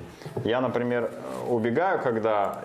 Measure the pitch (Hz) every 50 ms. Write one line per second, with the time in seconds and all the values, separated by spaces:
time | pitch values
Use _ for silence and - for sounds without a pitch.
0 | - - - - - - - - - 107 117 127 131 123 113 120 120 120 120 120
1 | 117 - - - - 131 131 127 120 120 123 117 107 117 117 147 175 190 175 147
2 | - 131 117 113 107 113 107 104 98 92 92 - -